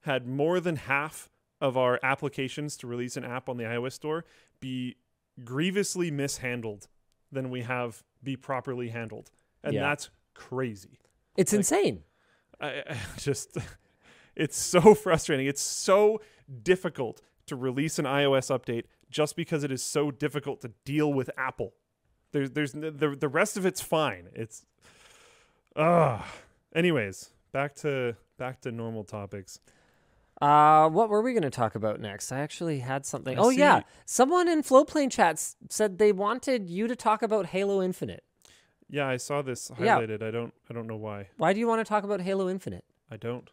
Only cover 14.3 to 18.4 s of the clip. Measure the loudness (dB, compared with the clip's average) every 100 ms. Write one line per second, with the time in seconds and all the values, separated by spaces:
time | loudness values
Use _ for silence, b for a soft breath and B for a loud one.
14.3 | -6 -4 -4 2 8 10 8 6 0 0
15.3 | 0 0 -4 -6 -4 4 6 6 2 b
16.3 | b b -10 2 2 2 -4 -6 -6 _
17.3 | _ -10 -4 -4 -2 -2 -2 -2 2 4
18.3 | 2